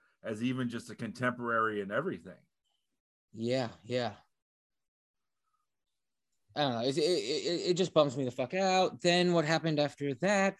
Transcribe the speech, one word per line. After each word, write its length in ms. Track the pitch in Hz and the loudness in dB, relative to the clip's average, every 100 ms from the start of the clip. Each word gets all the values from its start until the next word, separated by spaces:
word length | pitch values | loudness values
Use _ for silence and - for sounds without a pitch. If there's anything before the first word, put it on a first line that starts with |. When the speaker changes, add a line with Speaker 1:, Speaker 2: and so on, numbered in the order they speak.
| _ _ | _ _
Speaker 1:
as 180 | 104 107 | -10 -4
even 260 | 123 131 123 | -2 -2 -4
just 220 | 110 - | -6 -10
a 40 | |
contemporary 880 | 104 113 110 123 120 120 113 110 104 | -10 -10 -4 -4 -4 -2 0 0 -2
and 120 | 98 | -4
everything. 400 | 113 180 92 90 - _ _ _ _ _ _ _ _ _ | -4 -4 -6 -12 -20 _ _ _ _ _ _ _ _ _
Speaker 2:
Yeah, 360 | 110 117 131 117 - | -6 -2 -2 -2 -8
yeah. 280 | 107 123 113 98 _ _ _ _ _ _ _ _ _ _ _ _ _ _ _ _ _ _ _ _ _ _ _ - | -6 -4 -4 -8 _ _ _ _ _ _ _ _ _ _ _ _ _ _ _ _ _ _ _ _ _ _ _ -2
I 40 | |
don't 120 | 139 | 0
know. 60 | 117 | 0
It, 140 | 127 143 | 0 0
it, 20 | |
it, 680 | 156 175 123 151 131 170 135 | 2 0 -2 -4 -2 -2 0
it 40 | |
just 180 | 175 185 | 0 2
bums 240 | 160 143 127 | 4 4 2
me 80 | |
the 60 | 127 | -4
fuck 240 | - 123 | -4 -4
out. 460 | 185 190 185 185 - | 0 2 4 2 2
Then 320 | 175 175 175 | 2 4 4
what 120 | 170 | 4
happened 360 | 151 160 160 147 | 4 2 2 2
after 340 | 143 - 143 | 0 0 -6
that? 400 | 127 190 196 196 - | -2 2 2 2 -2